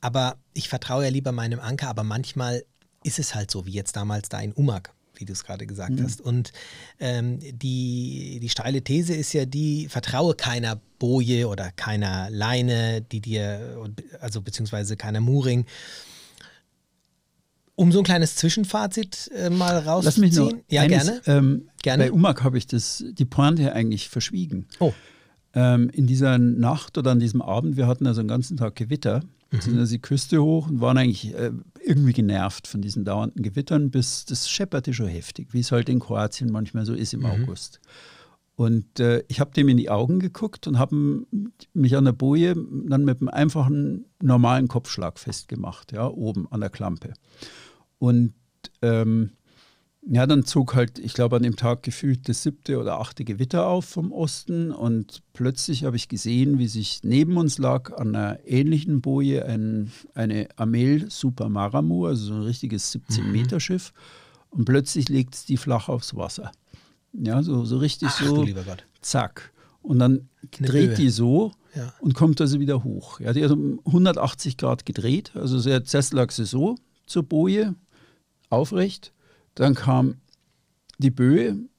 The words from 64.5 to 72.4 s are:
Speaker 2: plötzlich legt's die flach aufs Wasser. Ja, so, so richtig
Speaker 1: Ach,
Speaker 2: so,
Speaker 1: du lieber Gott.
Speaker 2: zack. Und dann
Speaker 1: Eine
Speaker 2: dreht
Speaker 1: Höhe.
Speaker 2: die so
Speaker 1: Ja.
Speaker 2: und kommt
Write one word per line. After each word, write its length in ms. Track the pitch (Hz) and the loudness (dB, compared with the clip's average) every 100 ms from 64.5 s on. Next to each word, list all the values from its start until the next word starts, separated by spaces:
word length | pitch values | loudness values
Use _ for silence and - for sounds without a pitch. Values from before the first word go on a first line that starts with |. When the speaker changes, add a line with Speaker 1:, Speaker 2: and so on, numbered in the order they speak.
| 170 113 | -2 2
Speaker 2:
plötzlich 420 | 135 135 - 127 | 2 2 -2 0
legt's 360 | 135 127 - - | 0 -2 -6 -4
die 120 | 131 | -4
flach 300 | - 120 - | 0 -2 -2
aufs 280 | 120 - - | -6 -6 -10
Wasser. 360 | 87 - - - _ - _ _ _ | -10 -10 -14 -18 _ -20 _ _ _
Ja, 280 | 233 117 120 | -8 -2 0
so, 200 | 165 131 | 0 0
so 140 | 117 127 | 0 0
richtig 320 | 147 - 139 | 0 -2 -4
Speaker 1:
Ach, 140 | - 143 | 0 0
Speaker 2:
so, 100 | 147 | 2
Speaker 1:
du 60 | |
lieber 200 | 104 95 | 0 -2
Gott. 220 | 92 92 - _ | -10 -12 -16 _
Speaker 2:
zack. 520 | - 135 107 - - _ _ _ | -4 -2 -2 -8 -20 _ _ _
Und 160 | 269 127 | 0 4
dann 280 | 123 135 - _ - - | 6 4 0 _ -20 -6
Speaker 1:
Eine 100 | 131 | 0
Speaker 2:
dreht 220 | 135 123 | 4 4
Speaker 1:
Höhe. 60 | 110 | 4
Speaker 2:
die 120 | 131 | 2
so 420 | 107 117 147 220 - _ 151 | 4 4 4 2 -4 _ -12
Speaker 1:
Ja. 180 | 123 - | -12 -4
Speaker 2:
und 120 | 208 123 | -2 4
kommt 260 | 160 143 | 4 4